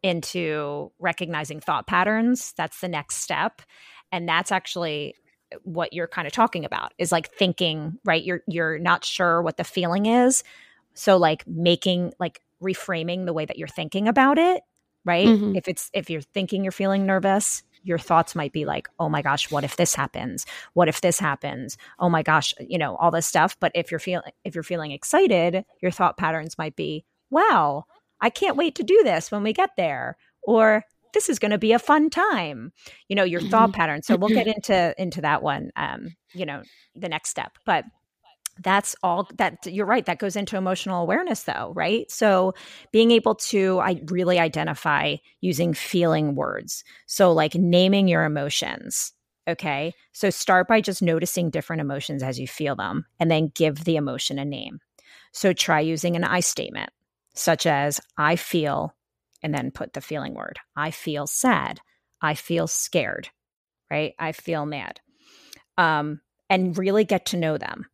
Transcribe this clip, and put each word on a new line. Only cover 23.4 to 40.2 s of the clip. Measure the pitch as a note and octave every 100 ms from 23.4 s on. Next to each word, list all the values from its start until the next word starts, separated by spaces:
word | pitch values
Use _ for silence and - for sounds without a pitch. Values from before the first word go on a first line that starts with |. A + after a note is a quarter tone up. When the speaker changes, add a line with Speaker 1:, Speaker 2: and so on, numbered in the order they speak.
| E3+ -
Speaker 1:
But | F3
if | - E3
you're | E3
feel-, | - F3+ - _
if | G3+
you're | E3
feeling | D#3 F3 D3+
excited, | C#3+ - G3+ F#4+ F#3 E3+ F#3 - _
your | F3+
thought | - F3+ -
patterns | D#3 D#3+ D#3 -
might | D#3+ -
be, | D3+ D#3 _ _ _
"Wow, | C#4+ G#4+ B3 D3 C#3+ - _ _ _
I | -
can't | - G4 C#4
wait | E4 -
to |
do | A3 G4+
this | D4+ E3 -
when | G#3
we | G#3
get | G#3+ F#4+ -
there," | E3+ C3 B2 - _ _
or, | - A3+ A3 G#3+ - _ _
"This | G#4+ -
is | C4+
gonna | G#3+ G#3
be | A3
a | A#3
fun | - D4+ D4+
time." | - G4+ C#4 E3 C3 B2 _ - - _
You | G3
know, |
your | F#3 F3
thought | G3 A3 A3
Speaker 2:
Mm-hmm. | G3
Speaker 1:
pattern. | D#3+ D3
So | - F#3
we'll | G#3
get | A3 A3+
Speaker 2:
<clears throat> | A3
Speaker 1:
into, | - F#3+ E3+ -
into | F#3 F3
that | D3+ D3
one, | D#3 C#3+ -
um, | - D3 C2 E3+ E3+ _
you | F3 E3
know, | C#3 - _ _
the | - F3+
next | D#3 -
step. | - - _ -
But | E3+ A3 _ _ _ _ _ - -
that's | F#3 G3 - -
all | F3+ F3 G3 -
that, | F#3+ E3
you're | - F#3+ G3
right. | A#3+
That | -
goes | E3+